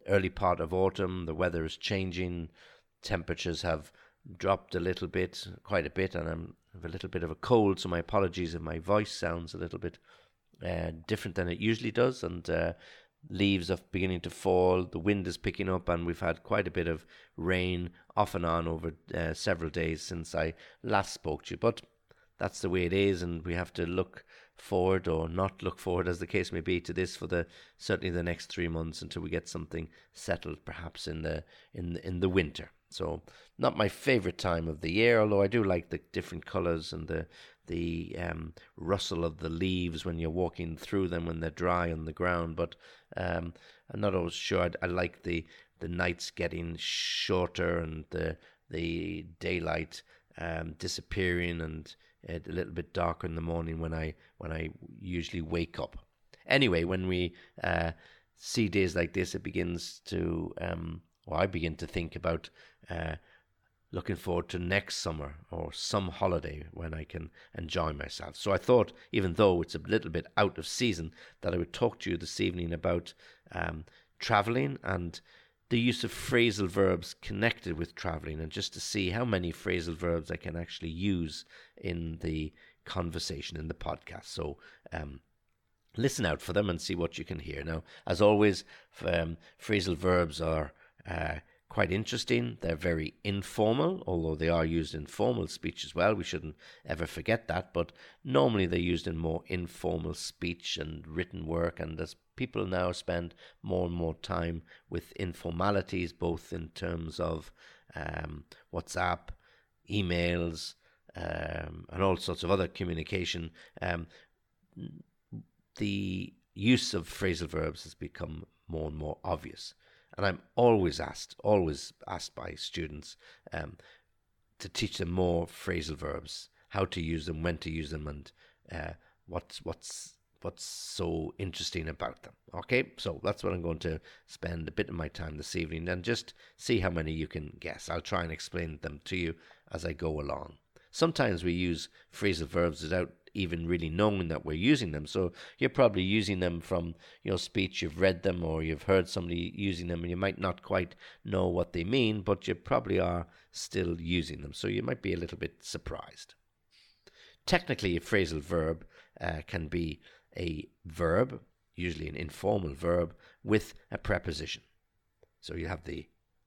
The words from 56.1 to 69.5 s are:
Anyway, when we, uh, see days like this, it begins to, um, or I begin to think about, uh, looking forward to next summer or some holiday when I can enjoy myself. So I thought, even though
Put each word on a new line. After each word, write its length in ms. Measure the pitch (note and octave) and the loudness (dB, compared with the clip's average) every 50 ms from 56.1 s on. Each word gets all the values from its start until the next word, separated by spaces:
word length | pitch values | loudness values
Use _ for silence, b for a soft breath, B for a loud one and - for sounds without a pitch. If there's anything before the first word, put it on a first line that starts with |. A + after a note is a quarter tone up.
| _ _ _ _ B B B | _ _ _ _ B B B
Anyway, 380 | - C#3 C#3 C#3 A2 F2 E2 E2 | 2 4 4 6 6 4 4 4
when 240 | F2 F#2+ F#2 F#2 F#2 | 2 2 0 2 2
we, 260 | F#2 F2+ F2+ E2+ B B B B B - - | 2 2 2 0 B B B B B -4 0
uh, 280 | F2 E2+ E2+ E2 E2+ E2 B B B B B B B _ | 0 2 2 2 0 -2 B B B B B B B _
see 320 | - - - - B2 A2 F#2+ | -14 -8 -2 2 2 2 4
days 260 | F2+ G2+ F#2+ F2 D#2+ | 4 4 4 4 4
like 200 | F2+ E2+ E2 - | 2 0 2 2
this, 200 | F#2 F2+ F2 - | 0 0 0 -2
it 80 | - | -4
begins 580 | - E2+ E2 F2 F2 F2 F2 E2+ - - - - - | -4 -2 -2 0 0 0 -2 -4 -6 -8 -12 -14 -8
to, 500 | - F#2 F2+ F2 E2+ E2 E2 E2 F2 - - | -4 -2 0 0 0 0 -2 -2 -4 -6 -6
um, 400 | F2 F2 F2 E2 E2 E2 E2 E2+ - _ _ _ _ | -4 -4 -4 -4 -4 -6 -8 -10 -12 _ _ _ _
or 120 | - D#2 D#2+ | -2 2 2
I 80 | F#2+ | 2
begin 300 | F#2+ F#2 E2+ D#2+ D#2+ D#2+ | 2 2 0 -2 -2 -2
to 100 | - E2+ | -4 -6
think 280 | D2+ - F#2+ E2 D#2+ - | -4 -4 -4 -4 -4 -4
about, 360 | - - E2+ E2 E2 - - B B B B B B - - | -2 0 0 0 0 -4 -8 B B B B B B -12 -10
uh, 240 | F2+ E2+ E2 D#2+ D#2+ D#2+ b b b b b b _ _ _ _ _ _ _ _ | -6 -6 -4 -4 -6 -8 b b b b b b _ _ _ _ _ _ _ _
looking 240 | - - - - F#2+ | -8 -6 -4 -4 -4
forward 320 | E2+ - F#2+ F2 F2 F2 - | -4 -2 -2 0 0 -2 -2
to 100 | - F2+ | -4 -4
next 380 | F2 F2 G2 G2+ - - - | 0 0 0 0 0 -2 -4
summer 400 | - - F2 D#2+ D2+ D2 C#2+ D2 D#2 - - | -4 -4 -4 -4 -4 -6 -8 -10 -14 -14 -10
or 200 | E2+ E2 D#2+ D#2 | -8 -8 -6 -6
some 360 | - - - - - G2+ F#2+ F2+ | -6 -6 -4 0 0 0 0 -2
holiday 560 | F2 - G2+ F#2+ F2+ D#2+ D2 D#2 D2+ D2+ D2+ D#2 | 0 0 2 2 2 2 -2 -4 -8 -10 -10 -12
when 200 | - - E2+ E2 | -10 -8 -8 -6
I 120 | D#2+ D#2+ D#2 | -6 -8 -8
can 260 | - E2 D#2+ D#2+ E2 B B B B - | -8 -10 -10 -10 -12 B B B B -10
enjoy 360 | - F2 D#2+ D#2+ F2+ D#2+ D#2 | -10 -6 -2 0 0 0 0
myself. 420 | D2 C#2+ C#2+ C#2 - - - - D2+ | -2 -4 -6 -8 -8 -10 -10 -10 -10
So 180 | - - G#2 | -4 0 2
I 60 | G2 F2+ | 2 4
thought, 340 | - - B2 A#2+ G#2 - B B B B | 6 8 8 8 6 4 B B B B
even 220 | - A2 F#2+ F2+ E2 | 0 2 2 2 6
though 280 | G#2+ A2 G2 | 8 8 8